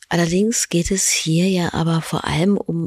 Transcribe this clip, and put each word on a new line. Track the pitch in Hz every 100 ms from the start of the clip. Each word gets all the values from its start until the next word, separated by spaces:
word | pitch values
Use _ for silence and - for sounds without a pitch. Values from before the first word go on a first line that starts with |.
| -
Allerdings | 170 170 180 214 240 -
geht | 175 170
es | 190 -
hier | - 160 165 190
ja | 185 170
aber | - 165 165
vor | - - -
allem | 147 185 202
um | - 165